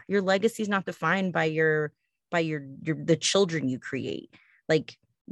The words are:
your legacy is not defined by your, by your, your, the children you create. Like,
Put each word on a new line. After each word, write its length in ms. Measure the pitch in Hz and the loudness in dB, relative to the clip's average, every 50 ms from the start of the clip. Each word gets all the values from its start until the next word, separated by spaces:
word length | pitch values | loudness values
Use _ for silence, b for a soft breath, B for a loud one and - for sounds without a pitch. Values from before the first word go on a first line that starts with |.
| - | -2
your 140 | - 196 202 | -2 -2 0
legacy 420 | 185 190 190 196 214 220 - - 214 | 2 2 2 2 2 0 0 -2 -4
is 60 | 202 | -2
not 160 | 208 190 - | -2 -2 -2
defined 480 | 185 175 - 165 165 180 196 190 185 160 | -4 -6 -2 0 0 2 2 0 0 0
by 100 | 170 160 | 0 0
your, 460 | 160 156 160 160 156 156 151 151 151 - _ _ _ _ _ _ - | 0 2 2 2 2 2 0 -2 -4 -8 _ _ _ _ _ _ -4
by 80 | - 170 | -2 -2
your, 260 | 165 160 156 147 139 135 135 - | 0 0 -2 -6 -8 -10 -14 -8
your, 140 | - 156 156 143 147 | -4 -4 -4 0 2
the 140 | 165 165 | 2 2
children 500 | 156 - - - 196 202 170 165 151 135 | 2 2 2 4 4 4 2 0 -2 -2
you 100 | 127 127 | -2 -4
create. 560 | 120 - - 139 127 117 - - - - - _ b b b b b b - | -4 -6 -8 -8 -6 -6 -6 -8 -8 -10 -14 _ b b b b b b 2
Like, 280 | 160 151 - - - _ _ _ _ _ _ - | 2 2 2 -2 -14 _ _ _ _ _ _ -10